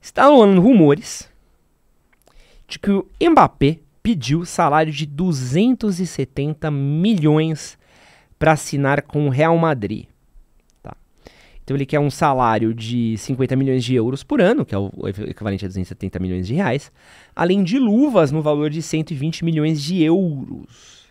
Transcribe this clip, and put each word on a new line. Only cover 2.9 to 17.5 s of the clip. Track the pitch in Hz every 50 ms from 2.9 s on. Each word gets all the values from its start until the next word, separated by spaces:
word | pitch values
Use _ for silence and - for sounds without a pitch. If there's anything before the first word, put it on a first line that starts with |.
o | 202 196 - _ - -
Mbappé | - 349 320 285 185 131 _ _ 143 139 160 - _ _ _ _ _
pediu | 214 240 160 113 113 143 165 180
salário | 170 - - 175 147 143 156 160 156
de | 151 139 156
duzentos | 151 143 139 185 185 160 135 127 123 131 170 214 254 254 - - 208 190 170
e | 185
setenta | 165 - - 135 - _ - 139 151 156 _ - 156
milhões | 147 139 139 139 147 156 175 220 233 180 151 151 151 156 160 160 160 143 - - - _ _ _ _ _ _ _ _ _ _ _ _
pra | _ 151 156
assinar | 160 147 - - - 139 139 135 143 143 -
com | _ - 147 147
o | 143
Real | 127 135 156 165 170
Madrid. | 165 165 165 151 123 101 98 107 - - _ _ _ _ _ _ - - _ _ _ _ _ _ _
Tá. | _ - - _ _ _ _ _ _ - _ _ _ _ _ - -
Então | - 131
ele | 143 139
quer | - - 147
um | 147 143
salário | 127 - 170 151 135 127 127 117 110 104 110 110 117
de | 117 113 110 120 120 117 113 113
cinquenta | 104 - - 139 123 135 123 131
milhões | 131 135 135 131 131
de | 120 120 131
euros | 123 110 120 127 139 -
por | _ 285 294
ano, | 180 185 240 302 -
que | - 107
é |
o, | 98 101 95 -
o | - -
equi-, | 95 98 98 104 -
equivalente | - - 104 107 98 92 98
a | 92
duzentos | 92 98 92
e | - 92
setenta | _ - 95 - 90
milhões | 92 92 92 90 90
de | 90 120
reais, | 165 196 151 117 139 - - _ _ _ - - - - _ _
além | - 165 175